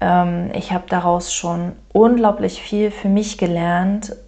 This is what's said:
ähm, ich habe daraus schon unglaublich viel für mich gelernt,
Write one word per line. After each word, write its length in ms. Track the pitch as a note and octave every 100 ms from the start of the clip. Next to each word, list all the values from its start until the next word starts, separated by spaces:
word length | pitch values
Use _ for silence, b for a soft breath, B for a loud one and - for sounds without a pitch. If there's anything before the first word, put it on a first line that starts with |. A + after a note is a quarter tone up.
ähm, 500 | F3+ F3+ F3 F3 F3
ich 180 | - -
habe 140 | F#3 F3+
daraus 460 | F3+ F3 F3 F3
schon 400 | - F3 E3+ F3 - -
unglaublich 680 | G3 A3+ B3 A3 G#3 F#3+ -
viel 300 | - G#3 G#3
für 180 | G#3 G3
mich 280 | G3 G#3 -
gelernt, 800 | F3 E3+ E3+ F3 F#3 G#3 A3 -